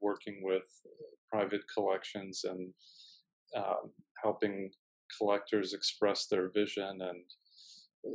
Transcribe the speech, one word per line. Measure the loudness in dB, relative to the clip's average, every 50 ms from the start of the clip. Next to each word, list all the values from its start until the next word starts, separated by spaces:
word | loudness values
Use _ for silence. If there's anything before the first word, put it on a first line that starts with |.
working | 0 0 0 -2 -4 -10 -8 -4 0
with | 2 2 2 2 -2 -16 -20 -20 -20 -18 -16 -18 -18 -18 -20 _ _
private | 0 2 2 2 0 -2 -4 -4 -2
collections | 0 2 2 2 0 -2 -4 -8 -8 -8 -8 -6 -4 -4
and, | -4 -4 -4 -8 -10 -12 _ -20 -20 -20 -20 -20 -20 -20 -20 _ _ _ _ _ _ -6
um, | -4 -2 0 0 -2 -2 -6 -12 -18 -20 _ -10 -2 0
helping | 0 0 2 2 0 0 0 -4 -6 -8 _ _ _ _ _ _ -10 -4 0
collectors | 2 4 4 4 2 2 2 2 2 0 -2
express | -2 -2 -2 0 2 4 4 4 2 0 2
their | 2 2 2 4 4
vision | 2 2 2 0 -2 -4 -4 -4 -4 -4
and | -4 -6 -6 -10 -18 -20 -20 _ _ -20 -20 -20 -20 -20 -20 -20 _ _ _ -8 -6 -6